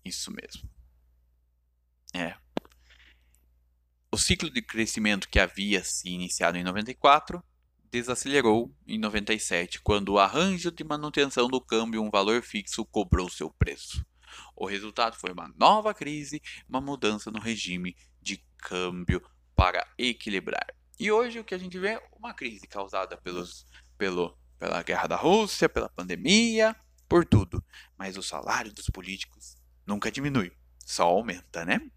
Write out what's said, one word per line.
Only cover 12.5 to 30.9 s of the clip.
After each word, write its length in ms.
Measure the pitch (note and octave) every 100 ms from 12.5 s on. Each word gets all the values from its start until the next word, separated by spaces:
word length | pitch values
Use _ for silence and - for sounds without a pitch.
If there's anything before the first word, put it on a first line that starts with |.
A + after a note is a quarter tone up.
| G#2 F#2+ - A2
cobrou 440 | - F#2+ F2+ F2+
seu 200 | - D#2+
preço. 560 | _ - C#2+ - - - _ - - - -
O 100 | F#2+
resultado 520 | G2+ G#2+ G#2 A#2 A2+
foi 140 | -
uma 220 | F2 E2 -
nova 360 | D3 G#3 G#3+
crise, 480 | G3+ C#3+ D3+ C#3+ D3+ - - -
uma 140 | B2+
mudança 500 | C#3 C#3 G#2+ G#2+ A2+
no 80 | A2
regime 560 | A2 A2 F#2 F2+ F2+ - _ _
de 160 | - G2 _ _
câmbio 640 | - F#2 F2+ F2+ F2 F#2 - _ _ -
para 320 | F#2 F2 - -
equilibrar. 680 | B2 A#2 - F#2+ E2+ - - - _ _
E 120 | G3+
hoje 280 | G#3+ A#3+ A#3
o 40 |
que 120 | G#3+ F#3
a 20 |
gente 200 | F#3 F3+
vê 100 | F#3+
é 200 | A3 -
uma 200 | _ A#3
crise 340 | G#3 C3 G#2 G2
causada 480 | G2+ F#2+ F#2+ F#2 F2
pelos, 480 | F2+ F2+ F2 - - - _ _
pelo, 400 | G2 F2+ E2+ - _ _
pela 240 | F2 E2+
guerra 240 | E2 D#2+ D#2+
da 80 | F2
Rússia, 540 | B2+ G#3 G#3 - E3
pela 200 | - G#2
pandemia, 840 | - F#2 E2+ C#3 G#3 A#3 A3 A3 A3 _ _ _
por 180 | F3 E3
tudo. 380 | A2 G2 F2+ - - - _
Mas 200 | F#2+ F#2+
o 60 |
salário 500 | F#2 D#2 - A#2+ A2+
dos 160 | - -
políticos 680 | - F2+ F#2+ - _ - - _ _ -
nunca 260 | G#2 A2+
diminui, 400 | G#2+ C#3+ C#3 F2+ - _ _
só 180 | -